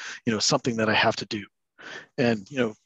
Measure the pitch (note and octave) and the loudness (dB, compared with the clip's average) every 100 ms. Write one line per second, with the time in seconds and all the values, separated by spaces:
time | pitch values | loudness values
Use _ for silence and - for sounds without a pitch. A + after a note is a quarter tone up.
0 | - - - G#2+ - C#3+ - A2+ A2 G#2+ | -12 -6 -2 0 2 2 0 0 2 4
1 | A2+ G#2+ - G#2+ G2 _ _ _ - - | 2 0 -4 -8 -8 _ _ _ -16 -16
2 | - - A#2+ A2 G2 C#3 A#2+ G#2+ | -12 0 2 2 -2 -2 -2 -2